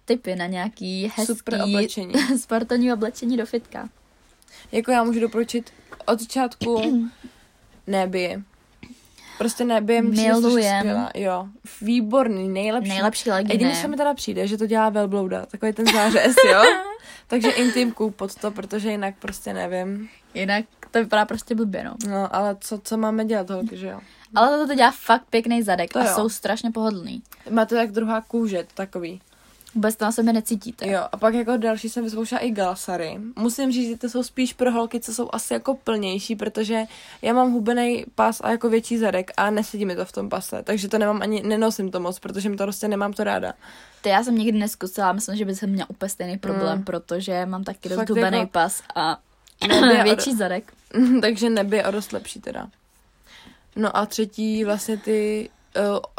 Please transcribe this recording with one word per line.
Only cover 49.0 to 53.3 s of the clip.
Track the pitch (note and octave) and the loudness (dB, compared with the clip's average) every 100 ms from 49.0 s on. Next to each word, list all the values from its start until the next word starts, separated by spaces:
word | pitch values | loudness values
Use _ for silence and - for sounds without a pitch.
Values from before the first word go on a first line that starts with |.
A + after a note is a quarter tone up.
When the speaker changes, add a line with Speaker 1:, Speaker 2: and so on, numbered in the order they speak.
| D#3+ - _ _ _ - - | -2 -2 _ _ _ -4 4
Speaker 2:
Neby | F4 C4 | 6 8
je | A#3 | 8
o | |
Speaker 1:
Větší | G#3 G#3+ C#4 | 6 4 2
Speaker 2:
do-, | A#3 | 0
Speaker 1:
zadek. | F#3 F3+ - - _ A3 | -2 -4 -8 -18 _ 4
Speaker 2:
<laughs> | B3 B3+ | 6 6
takže | G#3+ G#3+ A#3 | 4 2 2
neby | A3 G3+ G#3+ | 2 2 0
je | F#3+ | 0
o | |
dost | G3+ G3+ | -2 -4
lepší | G3+ - G#3 | -8 -10 -14
teda. | - - - - _ _ _ _ _ | -12 -10 -12 -16 _ _ _ _ _